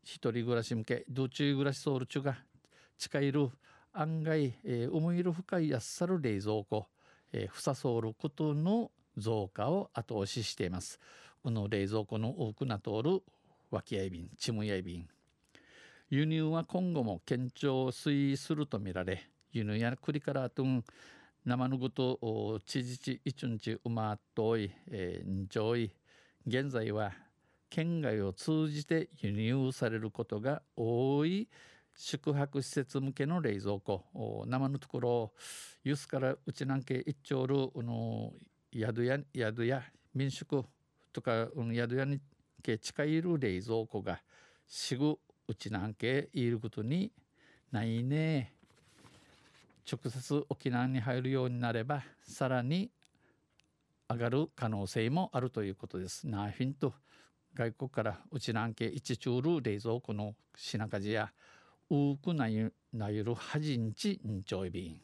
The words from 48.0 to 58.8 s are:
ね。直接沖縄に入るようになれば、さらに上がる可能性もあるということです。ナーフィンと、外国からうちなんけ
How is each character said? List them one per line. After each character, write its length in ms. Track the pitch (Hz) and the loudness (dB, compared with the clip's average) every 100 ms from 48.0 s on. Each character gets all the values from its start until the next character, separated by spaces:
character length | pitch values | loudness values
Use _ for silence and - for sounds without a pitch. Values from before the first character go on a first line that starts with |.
ね。 520 | 123 151 160 151 117 _ - - _ - - - - - - - - - - | 0 2 2 2 0 _ -20 -20 _ -20 -20 -20 -20 -20 -20 -20 -20 -20 -8
直 240 | 123 127 | -6 -4
接 360 | 127 - 143 139 | -6 -2 -2 -2
沖 240 | 135 135 | -4 0
縄 160 | 123 127 | 0 2
に 140 | 131 | 0
入 220 | 113 127 | 0 0
る 60 | 131 | 0
よ 160 | 135 127 | 0 0
う 40 | |
に 100 | 120 | 0
な 140 | 120 | 0
れ 100 | 113 | 0
ば、 200 | 123 143 - - | 0 -4 -6 -20
さ 240 | - - 131 | -18 -2 2
ら 140 | 127 | 2
に 280 | 123 170 220 _ _ _ _ _ _ _ _ _ _ _ _ | 2 0 -2 _ _ _ _ _ _ _ _ _ _ _ _
上 80 | 117 | -2
が 120 | 117 | 2
る 180 | 131 160 - | 2 0 -2
可 140 | 117 | -2
能 180 | 104 98 | 0 0
性 220 | - 113 | 0 2
も 200 | 156 185 | 2 0
あ 60 | 131 | 0
る 80 | 123 | -2
と 140 | - | -2
い 80 | 101 | -2
う 40 | 95 | -4
こ 120 | - | -8
と 120 | 185 | -6
で 80 | - | -6
す。 200 | - 147 | -6 -4
ナ 200 | 101 104 | -2 -4
ー 40 | |
フ 120 | - | -2
ィ 60 | 127 | -2
ン 40 | |
と、 200 | - 139 - _ - - _ _ | 0 -2 -2 _ -20 -20 _ _
外 180 | - 117 | -4 -2
国 160 | 110 131 | -2 -4
か 100 | - | -2
ら 180 | 110 101 - | -2 -4 -8
う 80 | 143 | -6
ち 140 | - | -2
な 120 | 110 117 | -2 -2
ん 80 | |
け 120 | 113 | -2